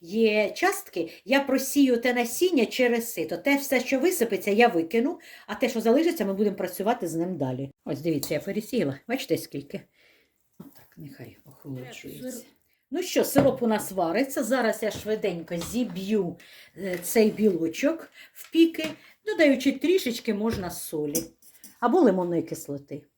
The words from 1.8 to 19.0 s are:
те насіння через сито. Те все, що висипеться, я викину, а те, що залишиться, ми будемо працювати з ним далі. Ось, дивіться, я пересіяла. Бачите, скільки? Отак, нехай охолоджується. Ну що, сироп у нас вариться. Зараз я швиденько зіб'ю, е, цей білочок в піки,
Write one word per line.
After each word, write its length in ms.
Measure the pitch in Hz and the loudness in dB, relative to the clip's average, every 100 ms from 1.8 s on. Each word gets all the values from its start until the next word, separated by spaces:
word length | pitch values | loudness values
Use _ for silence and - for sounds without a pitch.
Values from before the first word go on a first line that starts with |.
| 269 233 | 4 4
те 180 | 247 | 2
насіння 520 | 247 233 - 370 339 214 | 0 -2 0 2 4 2
через 460 | - 247 233 226 | 2 2 2 -2
сито. 240 | - 160 175 | -6 -6 -2
Те 200 | 277 277 | 0 0
все, 240 | - 254 | 2 -2
що 200 | - 269 | 0 0
висипеться, 500 | 320 359 226 185 208 | 2 2 0 0 0
я 180 | 202 233 | 4 4
викину, 500 | 170 165 233 269 359 - - - | 4 0 0 0 -4 -12 -20 -12
а 80 | |
те, 140 | 214 247 | -4 -2
що 120 | 226 | 0
залишиться, 440 | 220 254 330 330 | 4 4 4 0
ми 100 | 196 | -2
будемо 220 | 196 208 190 | 0 0 0
працювати 520 | 180 - 202 240 175 | -6 -4 -2 -2 -2
з 60 | |
ним 220 | 160 175 180 | -4 -4 -2
далі. 340 | 135 127 135 _ | -4 -4 -8 _
Ось, 160 | - 143 | -8 -6
дивіться, 340 | 160 151 - | -2 -2 -2
я 60 | 151 | -4
пересіяла. 580 | - 202 214 247 151 - - | -4 -6 -4 -2 -2 -4 -6
Бачите, 300 | 262 - 160 | -6 -2 -4
скільки? 420 | - 143 - 196 - _ _ _ _ _ _ _ | -4 -12 -10 -14 -16 _ _ _ _ _ _ _
Отак, 300 | - - - - | -20 -20 -20 -20
нехай 400 | 147 - 117 98 - | -20 -18 -20 -20 -20
охолоджується. 1000 | 131 147 131 123 - - - 254 233 - _ _ _ _ | -20 -14 -12 -12 -16 -16 -14 -12 -14 -18 _ _ _ _
Ну 100 | 294 | -6
що, 220 | 370 302 | -2 0
сироп 380 | - 277 277 - | 2 4 4 2
у 40 | 233 | 0
нас 260 | 214 - | 0 -2
вариться. 520 | 190 165 180 277 - | -2 0 0 -2 -2
Зараз 380 | 226 254 226 202 | -2 0 0 0
я 80 | 220 | -4
швиденько 680 | - 208 214 208 175 165 175 | -4 -4 -2 -2 -4 -6 -8
зіб'ю, 800 | - 220 226 180 190 214 175 170 - - - - | -4 -4 -4 -4 -2 0 0 -6 -16 -20 -20 -10
е, 200 | 190 175 | -8 -6
цей 280 | - 233 214 | 0 4 4
білочок 760 | - 214 175 160 - 277 330 - - - | 4 2 4 -2 0 0 0 -8 -20 -20
в 180 | - - | -20 -4
піки, 380 | 320 330 - 311 302 | 4 4 4 -8 -8